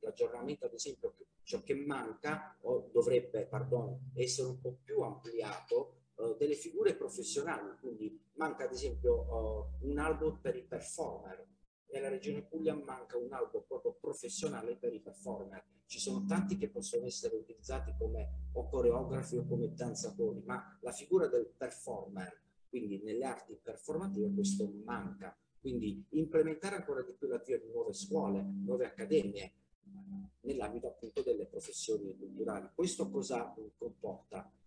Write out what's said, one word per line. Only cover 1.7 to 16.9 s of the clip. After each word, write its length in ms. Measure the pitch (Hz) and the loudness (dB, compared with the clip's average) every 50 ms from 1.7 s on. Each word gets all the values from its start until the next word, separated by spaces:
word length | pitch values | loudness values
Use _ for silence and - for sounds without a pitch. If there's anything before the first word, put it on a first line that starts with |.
| 139 | 0
manca 800 | 135 143 147 147 131 117 110 107 - - 151 156 - - - - - - | 0 2 0 -2 -2 -2 -4 -6 -4 0 0 0 0 -2 -10 -14 -8 0
o 260 | 113 127 117 - - | 2 2 2 2 4
dovrebbe, 560 | - 120 120 123 127 123 - - - 110 98 | 6 6 6 8 8 6 4 4 -2 -2 -2
pardon, 640 | - - 107 110 - 123 120 117 104 - - - - - | 0 -2 -2 0 2 2 2 2 0 -4 -6 -8 -10 -2
essere 340 | - 127 123 - - 131 127 | 0 0 0 2 0 0 0
un 100 | 127 - | -2 -4
po' 200 | - 127 123 - _ | -4 -6 -6 -6 _
più 200 | - 440 427 170 | 0 2 2 2
ampliato, 960 | 117 101 - - - - - 220 - - - - - - 123 139 - - - _ _ _ | 2 -2 -6 -10 -6 -4 -2 -2 -2 -4 -6 -2 2 2 2 2 2 -8 -20 _ _ _
eh, 180 | - 110 117 110 - | -4 -2 -2 2 2
delle 160 | 147 147 147 | 4 4 4
figure 420 | 143 - - - 359 - 196 - | 2 -2 -4 0 4 4 4 4
professionali, 800 | - - - - - - - - 143 139 165 170 - 101 98 - - | 4 -2 -4 -4 -4 -4 -2 0 0 0 0 0 -2 -2 -8 -10 -8
quindi 400 | - 127 113 107 107 107 - - _ _ _ | -8 -8 -6 -4 -4 -6 -6 -8 _ _ _
manca 280 | 139 160 156 135 - 135 | -2 -2 -2 0 0 -2
ad 80 | 123 127 | -2 -2
esempio, 960 | 123 - 135 - - - 123 120 117 117 120 120 113 110 110 110 107 101 - - - - | 0 -2 -2 -2 4 6 8 8 8 6 0 0 0 0 0 0 -2 -2 -4 -4 -4 -2
eh, 40 | |
un 120 | 135 143 147 | 0 0 2
albo 400 | 151 160 156 147 156 156 151 - | 2 2 2 2 2 0 0 0
per 160 | - 135 120 | -2 -2 -2
i 80 | - - | -2 -4
performer. 840 | - 127 113 - - - - 160 127 98 95 95 95 92 95 - - - _ - _ _ _ _ _ - | -6 -8 -6 -6 -6 -4 -4 -2 -2 -4 -6 -8 -10 -12 -12 -14 -18 -20 _ -20 _ _ _ _ _ -6
Nella 160 | - 135 135 | -2 -2 0
regione 340 | 135 131 - 147 147 147 - | -2 -2 -2 -2 -4 -4 -4
Puglia 320 | - - 160 160 160 - | -4 -4 2 2 2 2
manca 440 | - 143 139 131 - - - - 120 | 2 -4 -8 -8 -10 -10 -4 -4 -2
un 140 | 120 123 139 | -2 -2 -2
albo 300 | 131 120 - - 110 - _ | -2 -4 0 0 -4 -4 _
proprio 240 | 135 123 - 120 101 - | -8 -2 -2 -2 -2 0
professionale 760 | - - - - - - 98 - - 156 - 110 113 117 120 | -4 -4 -4 -4 -6 -6 -6 -2 -2 -2 -2 -2 -4 -4 -6
per 200 | - - 120 117 | -2 -2 -2 -2
i 60 | 104 | -2
performer. 640 | - 98 95 - - 98 95 98 98 98 98 - - _ _ _ _ | -8 -12 -14 -10 -8 -6 -6 -6 -6 -8 -10 -14 -16 _ _ _ _
Ci 160 | _ - - | _ -8 -4
sono 240 | - - 196 - 196 | -2 0 0 0 2
tanti 320 | 196 196 190 190 - - | 2 4 4 4 2 2
che 140 | - - 107 | 0 0 -2
possono 340 | - - - - | -2 -2 -4 0